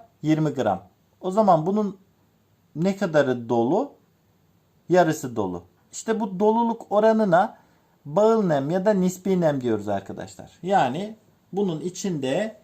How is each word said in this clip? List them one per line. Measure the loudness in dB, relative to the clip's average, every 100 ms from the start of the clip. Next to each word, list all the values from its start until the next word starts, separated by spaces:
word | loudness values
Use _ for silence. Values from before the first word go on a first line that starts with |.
| -10 _
Yirmi | 0 0 0
gram. | 0 -2 -2 -6 _ _ _
O | -4
zaman | 0 4 4 2
bunun | -2 -2 -6 _ _ _ _ _ _ _ -4
ne | -2 -2
kadarı | 0 2 2 0 -2
dolu? | 0 2 0 -2 -10 _ _ _ _ _ _ _ _ 0
Yarısı | 2 4 0 -6 -4
dolu. | -4 -6 -12 _ _
İşte | -12 -6 -4
bu | -4 0
doluluk | 2 2 0 -4 -2
oranına | 2 4 4 4 4 2 -4 _ _ _ _ -4
bağıl | 2 4 4
nem | 2 0 0
ya | -2 0
da |
nispi | 2 0 -2 -2 0
nem | 2 0
diyoruz | 0 -2 -2
arkadaşlar. | -6 -6 -12 -14 -16 -20 -14
Yani | -2 0 0 -2 -8 -12 _ _ _
bunun | -4 -2 -4
içinde | -8 -8 -6 -4 -2 -2 -4 -8